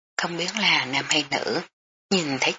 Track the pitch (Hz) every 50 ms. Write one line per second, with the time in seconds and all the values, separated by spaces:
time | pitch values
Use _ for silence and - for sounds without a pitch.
0 | _ _ _ - - 175 170 165 170 185 202 220 196 180 156 151 131 123 135 139
1 | 135 - - 151 143 139 143 - - - 113 160 180 - _ _ _ _ _ _
2 | _ - 202 185 165 147 139 127 - - 180